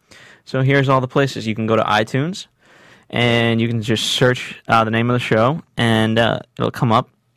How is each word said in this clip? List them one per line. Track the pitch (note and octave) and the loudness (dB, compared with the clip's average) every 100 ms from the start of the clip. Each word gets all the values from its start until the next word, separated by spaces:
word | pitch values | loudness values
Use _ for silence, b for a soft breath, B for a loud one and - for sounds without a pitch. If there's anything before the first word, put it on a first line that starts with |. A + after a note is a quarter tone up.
| B B B B | B B B B
So | B C3 | B -2
here's | C3 C#3 C3+ | 2 2 2
all | C3+ | 2
the | B2+ | 0
places. | C#3+ C#3 - A2 | 0 -2 -2 -6
You | |
can | A2 A2 | -4 0
go | A2 | 0
to | |
iTunes, | - G#2+ A2 C3 D#3 G3+ - _ b b b b b | 2 0 0 -2 -4 -8 -14 _ b b b b b
and | A#2 A#2+ A#2 A#2 A2+ | -2 0 2 2 0
you | A#2 | -2
can | A#2 | -2
just | A2 A2 - | -2 -2 -2
search, | - B2+ B2 - - - | 0 0 0 -6 -10 0
uh, | A2+ | 2
the | A2 | 2
name | A2+ A#2+ | 0 0
of | |
the | B2 | -2
show, | - A2 A#2 E3 - - | 0 2 2 -2 -8 -2
and, | A#2 A2 A2 A2+ | 0 2 2 2
uh, | A2+ - - - | 0 -2 -8 -6
it'll | A2+ | -4
come | - B2+ | -2 0
up. | A2+ - _ _ | 0 0 _ _